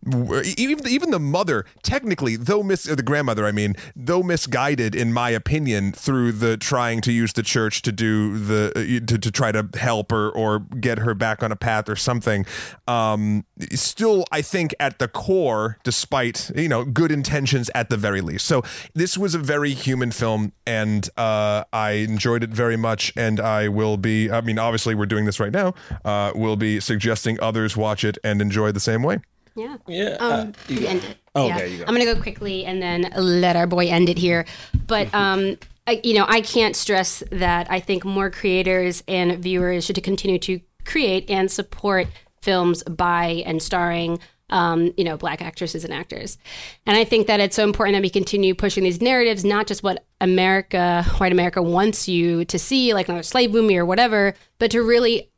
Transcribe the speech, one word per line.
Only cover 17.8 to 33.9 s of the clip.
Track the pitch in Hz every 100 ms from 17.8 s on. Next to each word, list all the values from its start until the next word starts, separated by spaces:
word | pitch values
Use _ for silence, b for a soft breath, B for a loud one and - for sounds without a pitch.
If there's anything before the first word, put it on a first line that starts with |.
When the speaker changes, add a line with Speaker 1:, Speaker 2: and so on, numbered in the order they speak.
| 117
Speaker 1:
the | 113
very | 104 98
least. | 85 80
So | - 143 - B B
this | - 175 185
was | 196 165
a |
very | 143 147 147
human | 131 - 131 123
film, | 110 117 110 104 - -
and, | 113 107 107 98 -
uh, | 113 107 107 104 -
I | 113 107
enjoyed | 104 107 110 120 117
it | 113
very | 110 120 113
much, | 113 110 - -
and | 113 107
I | 110 107 107
will | 104 107 107
be, | 104 110 110
I | 113
mean, | 117 110
obviously | 113 113 - 110
we're | 104
doing | 107 104
this | 98
right | 104
now, | 139 190 185 B B
uh, | - 104 101
we'll | - 110 107
be | 110 107
suggesting | - 110 107 110 120 110
others | 110 113 110 107
watch | 107 107
it | 107 101
and | 107 104
enjoy | 104 101 107
the | 101
same | 107 113
way. | 135 202 - _ _ -
Speaker 2:
Yeah. | 226 269 -
Speaker 3:
Yeah, | 175 208 -
Speaker 2:
Um, | 233
Speaker 3:
uh, | - 110 208 -
you | 127
Speaker 2:
you |
Speaker 3:
go. | -
Speaker 2:
end | 185
it. | 98 104 _
Speaker 3:
Oh, | 139 127
Speaker 2:
Yeah. | 175
Speaker 3:
okay, | 90
you | 92
go. | -
Speaker 2:
I'm |
gonna | 240 240
go | 226
quickly | - 214 202 190
and | 185 185
then | 180 175 175 -
let | 185 175 180 170
our | 175
boy | 175
end | 175